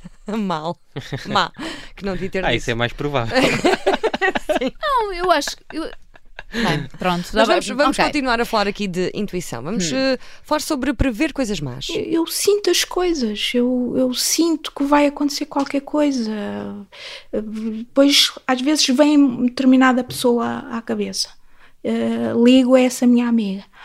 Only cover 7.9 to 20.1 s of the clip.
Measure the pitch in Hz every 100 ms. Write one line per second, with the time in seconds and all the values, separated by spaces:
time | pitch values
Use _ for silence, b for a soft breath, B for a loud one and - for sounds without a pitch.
7.9 | - 170 302 254 226 233 220 202 202 202
8.9 | 175 180 - 208 - - 117 139 202 165
9.9 | 262 262 247 B B - 302 - 294 277
10.9 | 240 269 214 311 - 226 196 143 123 135
11.9 | 330 320 330 330 - - 415 370 349 -
12.9 | 359 359 320 226 208 - 247 247 254 247
13.9 | - 254 240 - - 339 302 - - 285
14.9 | 294 285 285 294 - 294 285 269 277 277
15.9 | 302 294 262 220 214 202 202 202 202 202
16.9 | B B B B 214 214 220 220 220 240
17.9 | - 277 285 - - - 254 262 302 -
18.9 | 254 302 294 277 233 247 - 262 262 262
19.9 | 254 247